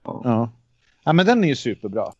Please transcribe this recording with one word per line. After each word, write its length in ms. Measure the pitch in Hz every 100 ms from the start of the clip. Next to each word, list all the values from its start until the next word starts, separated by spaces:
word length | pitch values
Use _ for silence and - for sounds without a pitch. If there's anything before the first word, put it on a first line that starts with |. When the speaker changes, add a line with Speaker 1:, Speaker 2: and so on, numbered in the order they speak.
Speaker 1:
Ja. 180 | - -
Speaker 2:
Ja. 260 | 123 113 117 - _ _ _ _
Ja, 80 | -
men 140 | 165 185
den 180 | 240
är 40 | 175
ju 80 | 131
superbra. 560 | 123 101 104 104 85